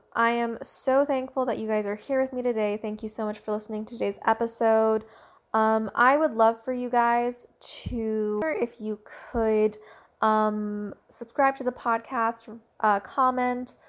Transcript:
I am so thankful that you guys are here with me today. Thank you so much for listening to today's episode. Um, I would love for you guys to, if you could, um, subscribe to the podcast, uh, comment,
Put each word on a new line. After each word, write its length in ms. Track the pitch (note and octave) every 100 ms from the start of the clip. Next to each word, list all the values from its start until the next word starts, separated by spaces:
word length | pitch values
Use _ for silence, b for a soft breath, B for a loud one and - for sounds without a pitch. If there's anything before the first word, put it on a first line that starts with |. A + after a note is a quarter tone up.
| _
I 160 | - A#3
am 300 | A#3 A#3 A3+
so 420 | - - - C4+
thankful 420 | C#4+ C4+ C4 - B3+
that 120 | G#3+
you 100 | A3
guys 200 | G#3+ G#3
are 80 | G#3+
here 260 | - C4+
with 100 | C4
me 120 | B3+
today. 340 | B3 A3 G#3 G#3
Thank 240 | G#3+ G#3+
you 80 | A3
so 160 | - G#3+
much 140 | G#3+
for 120 | -
listening 340 | G#3+ G#3+ G#3+ G#3+
to 80 |
today's 260 | A#3 G3+ G3+ -
episode. 760 | A3 A#3 - A3+ A3 A3 A3 A3 B B B _
Um, 360 | A3 A3 A3 A3 -
I 220 | B3 C#4+
would 160 | D#4
love 300 | A3+ A3+ A#3
for 100 | -
you 160 | B3+ B3
guys 580 | A#3+ A#3 A#3+ A#3+ A#3+ - _
to, 840 | - - - A#3+ A3 A3 G#3+ G#3 D#4+ D#4
if 180 | A#3+ -
you 200 | G#3+ G#3
could, 760 | - - - A#3+ A3 G#3+ G#3+ - B B B _
um, 720 | A3 G#3+ G#3+ G#3+ G#3 G#3 G#3 - _
subscribe 460 | - A3+ - C4+ C4+
to 60 |
the 80 | B3
podcast, 880 | B3 B3 A3+ A3+ B3+ A3+ A#3 - A3+ _ _
uh, 200 | G#3+ G3+
comment, 760 | - - B3+ B3+ B3 B3 B3+ -